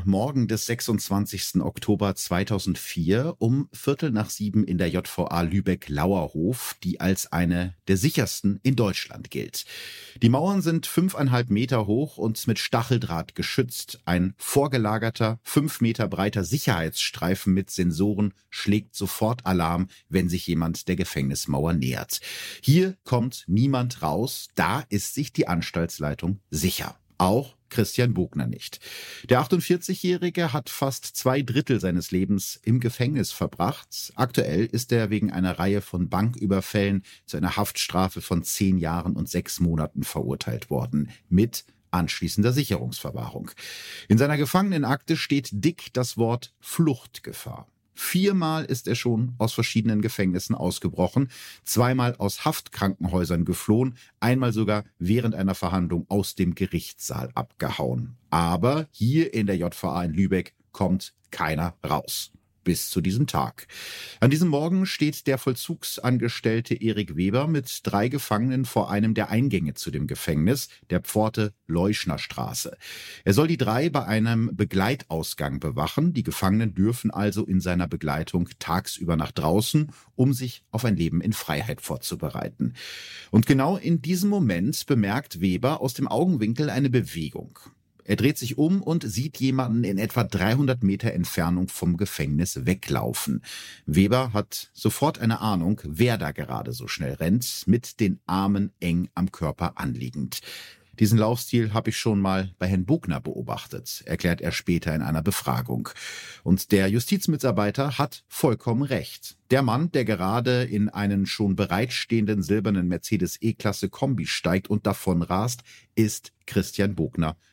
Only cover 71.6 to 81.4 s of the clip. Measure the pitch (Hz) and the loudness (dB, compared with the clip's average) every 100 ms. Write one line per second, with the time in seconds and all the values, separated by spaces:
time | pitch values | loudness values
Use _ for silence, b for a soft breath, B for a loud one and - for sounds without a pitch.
71.6 | - 82 98 107 87 71 - - 60 - | -4 0 2 0 -2 -4 -6 -8 -6 -6
72.6 | - - B B B B 95 101 160 156 | -8 -12 B B B B 2 4 4 2
73.6 | 110 117 165 143 92 110 113 113 120 - | 2 2 2 0 0 2 2 2 0 0
74.6 | 104 95 101 139 - 80 76 - 71 67 | 0 2 2 0 -4 -4 -4 -4 -4 -2
75.6 | 76 65 80 - 170 135 98 - 95 107 | -4 -2 -2 2 0 0 -4 0 2 2
76.6 | 110 87 104 120 110 - 104 98 - 92 | 2 2 0 2 -2 0 0 0 0 0
77.6 | 90 87 85 82 76 76 78 87 87 - | 2 0 -2 -2 -2 -2 -2 -2 -2 -6
78.6 | 80 87 - - 85 80 76 - 78 95 | -2 -2 -2 -6 -2 0 0 0 2 2
79.6 | 113 151 151 B B - 131 127 127 - | 4 0 0 B B 2 2 2 -4 -10
80.6 | _ 110 113 92 82 82 95 110 | _ -2 0 2 2 0 0 -2